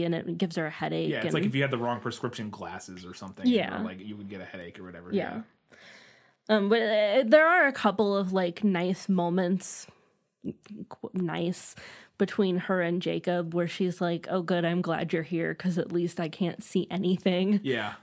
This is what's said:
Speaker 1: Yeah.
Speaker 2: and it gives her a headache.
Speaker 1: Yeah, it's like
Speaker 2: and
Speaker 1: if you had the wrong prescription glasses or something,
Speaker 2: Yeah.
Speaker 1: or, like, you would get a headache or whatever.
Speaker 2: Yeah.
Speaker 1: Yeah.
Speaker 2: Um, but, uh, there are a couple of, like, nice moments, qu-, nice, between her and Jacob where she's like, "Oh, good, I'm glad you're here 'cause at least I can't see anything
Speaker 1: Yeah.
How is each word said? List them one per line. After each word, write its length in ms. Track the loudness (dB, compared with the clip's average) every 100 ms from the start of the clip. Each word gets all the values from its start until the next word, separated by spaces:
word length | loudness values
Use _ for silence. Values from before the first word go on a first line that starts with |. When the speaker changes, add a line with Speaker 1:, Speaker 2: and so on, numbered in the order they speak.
Speaker 1:
Yeah. 40 | 0
Speaker 2:
and 80 | -2
it 220 | -4 -2
gives 200 | -2 -2
her 80 | -4
a 40 |
headache. 400 | -4 -4 -2 -2
Speaker 1:
Yeah, 120 | -2
it's 100 | 0
like 100 | 0
Speaker 2:
and 60 | 0
Speaker 1:
if 60 | 2
you 60 |
had 100 | 0
the 60 | 0
wrong 240 | -2 -2
prescription 480 | -4 -6 -6 -6 -10
glasses 560 | -10 -12 -12 -12 -14 -14
or 80 |
something, 340 | -14 -14 -2 2
Speaker 2:
Yeah. 320 | 2 2 -4
Speaker 1:
or, 40 | -6
like, 140 | -8 -12
you 120 | -12
would 100 | -12
get 120 | -12
a 40 | -12
headache 320 | -14 -14 -14
or 60 |
whatever. 300 | -16 -16 -4
Speaker 2:
Yeah. 280 | -4 -2 -6 -12 _ _ -20 -20 -20 -20 -20 _ _ 0
Speaker 1:
Yeah. 60 | 2
Speaker 2:
Um, 100 | 4
but, 140 | 4
uh, 420 | 4 2 4 4 8
there 220 | 8 8
are 180 | 6 4
a 80 |
couple 420 | 4 2 4 4 2
of, 180 | 2
like, 280 | 2 0 0
nice 440 | 0 2 2 0 0
moments, 800 | 2 2 2 2 0 -2 -8 -10 -18 _ _ _ _ -12 -12 -14 -16 -14
qu-, 200 | -14 -10
nice, 640 | -4 -2 -2 -2 -4 -8 -12 -16 -20 -10 -2
between 380 | 0 2 2 2
her 200 | 0 2
and 200 | 2 0
Jacob 520 | 0 -2 0 0 0
where 140 | 0 0
she's 320 | 0 -2 0
like, 260 | -2 -2 -2
"Oh, 100 | -4
good, 220 | 0 0
I'm 180 | 2 2
glad 300 | 0 -2 0
you're 100 | -2
here 300 | -2 -2 -2
'cause 240 | -2 -2 0
at 140 | 0
least 260 | 0 -2 -2
I 120 | -6
can't 340 | -2 -2 -4
see 240 | -4 -2 -2
anything 720 | 0 0 2 2 2 4 2
Speaker 1:
Yeah. 340 | 2 0 -2 2